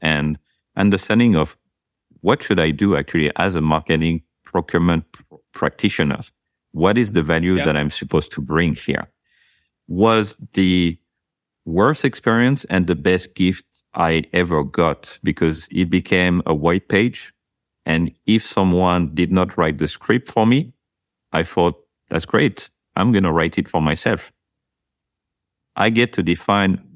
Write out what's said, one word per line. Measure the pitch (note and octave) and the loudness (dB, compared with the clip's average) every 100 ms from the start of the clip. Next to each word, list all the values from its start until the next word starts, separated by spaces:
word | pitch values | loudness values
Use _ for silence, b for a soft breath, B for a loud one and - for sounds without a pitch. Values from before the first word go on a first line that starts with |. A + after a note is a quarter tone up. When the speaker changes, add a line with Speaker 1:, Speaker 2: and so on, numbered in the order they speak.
Speaker 1:
and | D#2+ D2+ D2+ D2 _ _ _ - | -2 0 -2 -4 _ _ _ 0
understanding | G2 G2 - A2 A#2+ E2+ | 2 0 0 2 4 4
of | D#2 - _ _ _ _ _ _ | 0 -6 _ _ _ _ _ _
what | F#2 C#3 | 0 0
should | - F2+ | 2 2
I | D#2+ | 2
do | C#2+ G2+ D#2 | 2 2 0
actually | C#2+ E2 D2 - | 0 0 0 0
as | F#2+ F2 | -2 0
a | |
marketing | D#2 D#2 - D#2+ E2 E2 - _ | 0 0 0 0 0 -2 -6 _
procurement | - F2+ D#2+ F2 E2+ E2 - | -6 -6 -2 0 2 0 -2
pr-, | - _ - _ | -16 _ -20 _
practitioner. | - D2 - G2 - D2 - - - _ _ _ | -6 -4 -2 -2 0 -2 -4 -10 -20 _ _ _
What | D2+ F2+ A2+ | 0 2 2
is | G#2 | 2
the | F2+ | 0
value | D#2 E2 F2 F2+ | 0 0 0 0
Speaker 2:
Yeah. | D#2+ | 0
Speaker 1:
that | D2 | -2
I'm | D2 | -2
supposed | - C#2+ D#2 - | -6 -2 -2 -2
to | - | -8
bring | C2+ D#2 E2+ - | -4 -2 0 -2
here? | - - - _ _ _ _ _ _ _ - | -4 -6 -8 _ _ _ _ _ _ _ -10
Was | F2+ A2 A2 G#2 - - | 0 2 2 0 -8 -6
the | - F#2 F2+ E2+ E2 _ _ _ _ _ _ - | 0 2 2 0 -4 _ _ _ _ _ _ -4
worst | E2 A#2+ D#3 C3+ | 0 2 2 -4
experience | - A#2+ A2+ B2 C#3 - | -2 0 2 2 0 -2
and | F#2+ F2 | -2 0
the | E2 | 0
best | E2 F#2 - | 0 0 -4
gift | - F#2 F#2 - _ _ - | -2 -2 -2 -10 _ _ -2
I | E2 E2 D2+ | 0 0 -2
ever | F2+ F2 D#2+ C2+ | -2 0 -2 -2
got, | - E2 C#2+ - - | 0 0 -2 -10 -8
because | D2+ D2+ E2 D#2 - | -6 -2 -2 -2 -6
it | F2+ E2+ | -4 0
became | F2+ - F#2 F2+ F2 - | -2 0 0 2 0 0
a | |
white | D2+ E2 F#2 - | 0 0 0 0
page. | G2+ A#2 - - _ _ _ _ _ - | 0 0 -4 -16 _ _ _ _ _ -4
And | D#2+ E2+ - - | -2 -2 -4 0
if | A2 | 0
someone | - - F#2+ F2+ F#2 F2 D#2+ D#2 | 0 0 2 2 2 0 -2 -2
did | E2+ | 0
not | F#2 F2+ - | 2 0 0
write | D#2+ D2 | -2 -2
the | D2+ | -6
script | - - B2 - | -4 -2 -2 0
for | - A2 | 0 2
me, | C3 D#3+ - _ _ _ _ _ | 2 -2 -12 _ _ _ _ _
I | D#2 | -4
thought, | E2+ - E2+ - _ _ _ | -2 0 0 0 _ _ _
"That's | E2+ - | -6 -2
great. | - C#3 - - _ _ - | 0 0 -2 -12 _ _ -2
I'm | A2 | 2
gonna | G#2 F2+ | 2 2
write | E2 E2 F#2 | 2 0 -2
it | - | -4
for | E2+ | -2
myself." | D2+ D2+ A#2 G2 - _ _ _ _ _ _ _ _ _ _ _ _ _ _ - | 0 0 -2 -2 -6 _ _ _ _ _ _ _ _ _ _ _ _ _ _ -2
I | G#2+ | 0
get | A2+ A#2+ | 2 0
to | - | 0
define | E2+ E2+ - G2+ F#2+ F#2 - | -2 -2 0 2 2 0 -6